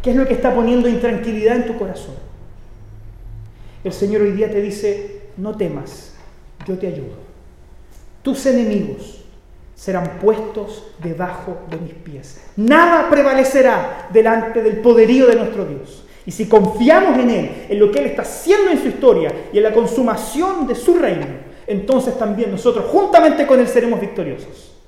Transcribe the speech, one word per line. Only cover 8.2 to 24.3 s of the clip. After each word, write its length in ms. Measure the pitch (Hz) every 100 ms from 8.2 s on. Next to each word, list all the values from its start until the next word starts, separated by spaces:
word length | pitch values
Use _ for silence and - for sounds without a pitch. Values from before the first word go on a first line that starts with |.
Tus 240 | - - 269
enemigos 800 | 240 220 208 143 135 - - - - - - -
serán 460 | - - 185 170 175
puestos 680 | 202 220 220 220 202 - - -
debajo 560 | 165 160 180 180 - 170 -
de 80 | 160
mis 160 | 165
pies. 480 | - - 143 - - - -
Nada 520 | 220 302 349 330 -
prevalecerá 1000 | 294 277 262 262 269 254 214 - - -
delante 500 | 214 220 226 226 233
del 200 | 214 202
poderío 460 | 247 233 220 262 247
de 80 | -
nuestro 300 | - 196 165
Dios". 400 | 139 - - - - -
Y 60 |
si 160 | - 214
confiamos 680 | 220 190 - 240 339 381 254
en 120 | 247
Él, 360 | 202 151 - -
en 100 | 208
lo 100 | 208
que 80 | 277
Él 80 | 269
está 140 | -
haciendo 500 | - - 320 415 370
en 80 | 311
su 100 | 269
historia 440 | - 262 190 156 - -
y 60 | 202
en 60 |
la 100 | 214
consumación 960 | - - - 240 208 - 277 370 370 269
de 80 | 233
su 200 | - 349
reino, 300 | 262 160 139 - - - -
entonces 520 | 202 202 262 254 -
también 340 | 214 202 220
nosotros 340 | 185 247 220 -
juntamente 640 | 349 381 339 311 294 277
con 120 | 254
Él 80 | 233
seremos 320 | 247 233 214
victoriosos. 760 | 196 - 156